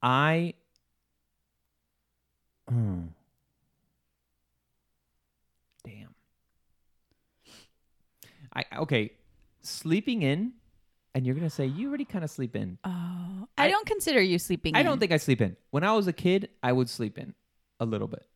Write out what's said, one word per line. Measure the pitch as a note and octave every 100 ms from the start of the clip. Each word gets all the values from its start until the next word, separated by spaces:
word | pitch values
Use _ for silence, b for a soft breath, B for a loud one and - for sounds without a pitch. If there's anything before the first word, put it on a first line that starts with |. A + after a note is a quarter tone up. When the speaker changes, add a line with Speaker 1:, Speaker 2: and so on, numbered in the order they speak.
Speaker 1:
I, | A#2+ C3 D3 E3 E3+ - _ _ _ _ _ _ _ _ _ _ _ _ _ _ _ _ _ _ _ _ -
hmm. | A#2+ A2 F2+ E2+ D#2+ _ _ _ _ _ _ _ _ _ _ _ _ _ _ _ _ _ _ _ _ _ _ _ _ _ _
Damn. | - G#2 - _ _ _ _ _ _ _ _ _ _ _ _ _ b b b _ _ _ _ _ B B C#3
I, | - - -
okay, | D#3 C3 G#2+ - _ _ _ _
sleeping | - - E3 F3 A3+ A#3
in, | C#3+ D3 A3+ - _ _ _ _ _
and | C3 B2+
you're | C3+
gonna | E3
say, | - C3+
"You | C#3+ C4+
already | C#4 C#4+
kinda | G3+ D#3
sleep | - B2 G#2
in." | G2+ F2+
Speaker 2:
Oh, | F#3+ F3 F3 F3+ F3 F#3+ G#3 -
I | D4
Speaker 1:
I |
Speaker 2:
don't | G4 A4
consider | G#4 F4+ C4+
you | F#3+ F3
sleeping | - F3+ D#3+ F3+
Speaker 1:
I |
Speaker 2:
in. | D4
Speaker 1:
don't | C#4
think | G#3
I | D#3+
sleep | - B2+
in. | G2+ F2 _
When | C#3
I | F#3
was | A3 F#3+
a |
kid, | D#3+ F3+ F#3+ G3 _
I | B2+
would | B2+ B2
sleep | - A2 -
in | - - _ _ _ _
a | A#2
little | G#2+ G#2
bit. | A2 -